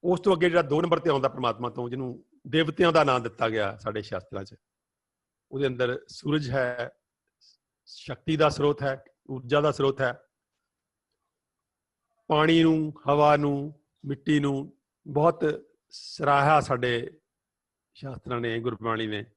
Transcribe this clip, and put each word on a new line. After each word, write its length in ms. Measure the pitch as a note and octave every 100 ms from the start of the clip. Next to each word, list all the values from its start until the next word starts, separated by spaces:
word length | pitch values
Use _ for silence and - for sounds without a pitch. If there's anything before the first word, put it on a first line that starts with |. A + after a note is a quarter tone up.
ਉਸ 160 | F3 F3+
ਤੋਂ 140 | G3+
ਅੱਗੇ 140 | F3+ F3
ਜਿਹੜਾ 140 | E3+
ਦੋ 200 | D#3 D3
ਨੰਬਰ 160 | E3+ E3
ਤੇ 120 | E3
ਆਉਂਦਾ 180 | C#3 C3
ਪ੍ਰਮਾਤਮਾ 420 | C3 B2 A2 A#2+
ਤੋਂ, 200 | B2 A#2+
ਜਿਹਨੂੰ 340 | B2+ C3 A#2 _ _ -
ਦੇਵਤਿਆਂ 460 | D3 D#3+ D#3 F3
ਦਾ 120 | D#3+
ਨਾਂ 160 | C#3+ B2+
ਦਿੱਤਾ 280 | A#2 - A#2
ਗਿਆ 280 | A2 G2+ A2
ਸਾਡੇ 260 | - G#2+
ਸ਼ਾਸਤਰਾਂ 420 | G#2 F#2 F#2 G2+
'ਚ, 100 | G2 - _ _ _ _ _ _ _ _ _
ਉਹਦੇ 140 | C3+ C#3
ਅੰਦਰ 340 | B2 B2 B2 -
ਸੂਰਜ 420 | - D3+ D3+ C#3
ਹੈ, 400 | C3+ B2 B2 A#2+ _ _ _ _ _ _ _ _ _ _
ਸ਼ਕਤੀ 500 | - - C3 - D#3
ਦਾ 120 | D3+
ਸਰੋਤ 340 | D3 D3 C#3+
ਹੈ, 220 | C#3 C3+ _ _ -
ਊਰਜਾ 300 | C3 B2 D3
ਦਾ 120 | D3+
ਸਰੋਤ 280 | C#3+ C#3 C3+
ਹੈ। 200 | C3 A#2+ _ _ _ _ _ _ _ _ _ _ _ _ _ _ _ _ _ _ _ _ _
ਪਾਣੀ 360 | D#3 D#3 E3
ਨੂੰ, 300 | D#3+ D#3+ D#3 D3+ C#3+
ਹਵਾ 280 | D3 D3 D3
ਨੂੰ, 440 | D3 C#3+ D3 D3+ _ _
ਮਿੱਟੀ 360 | C#3+ C#3 - D3+
ਨੂੰ 380 | C#3+ C#3 C#3+ _ _ _ -
ਬਹੁਤ 600 | C#3+ D#3+ E3 D#3 - - _ _
ਸਰਾਹਿਆ 720 | - - - D3 C#3+ C#3 D#3
ਸਾਡੇ 600 | C3+ B2+ B2 A#2 A#2+ - _ _ _ _ _ _ _
ਸ਼ਾਸਤਰਾਂ 460 | _ C#3 B2+ - A#2+
ਨੇ, 200 | A#2+ A#2
ਗੁਰਬਾਣੀ 460 | A#2 A2+ A2+ A2+ A2
ਨੇ 180 | G#2 -